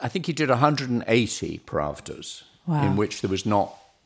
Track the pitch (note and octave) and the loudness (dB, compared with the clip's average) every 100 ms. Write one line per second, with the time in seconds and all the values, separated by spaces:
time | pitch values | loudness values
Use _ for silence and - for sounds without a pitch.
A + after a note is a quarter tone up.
0 | B2 F#3+ E3 D3 D3 A#2+ D3 D3 B2+ A#2 | -6 -4 -4 0 2 4 4 2 0 -2
1 | - A#2 G#2+ - E2 D#2+ - D#2+ D2 D2 | 4 4 2 -2 -6 -8 -6 -2 -2 -4
2 | - - - - - _ F3 D3+ G#2 G2 | -10 -12 -14 -16 -20 _ -2 0 2 2
3 | G#2 - G2+ F#2+ G#2+ G2+ F2+ - - _ | 0 -2 -2 -2 2 2 2 -6 -20 _